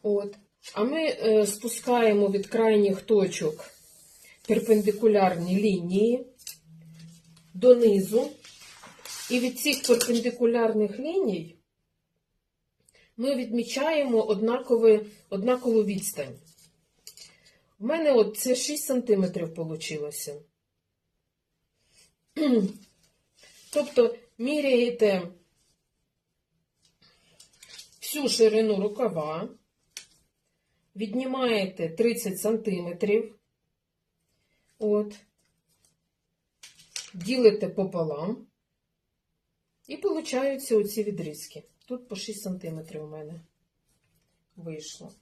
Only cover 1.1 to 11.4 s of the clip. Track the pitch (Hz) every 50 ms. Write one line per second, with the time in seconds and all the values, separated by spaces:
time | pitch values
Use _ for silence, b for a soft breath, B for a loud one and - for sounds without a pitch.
1.1 | - - - 220 214 214 208 202 - - - 233 - - - 254 240 240 233 220
2.1 | 208 208 202 196 196 202 196 - - 226 226 220 220 208 202 196 190 190 - -
3.1 | 226 202 190 - - - 175 156 156 - - - - _ _ _ - _ - B
4.1 | B B B B B B _ - 214 226 - - 220 214 196 208 202 - 240 220
5.1 | 208 202 196 185 175 170 170 180 185 196 208 214 185 175 170 175 185 196 214 233
6.1 | 240 262 269 - _ _ - - - _ _ _ - - - - - - - -
7.1 | - - _ - _ _ _ _ _ 185 208 254 247 240 233 220 202 196 190 170
8.1 | 208 233 277 294 - - _ - - - - - - - - - - - - -
9.1 | - - - - 247 247 233 254 247 - - 294 277 - - - 240 226 - -
10.1 | 233 233 233 247 240 - 240 233 233 233 233 220 214 214 214 196 202 233 262 311
11.1 | 349 392 370 233 190 165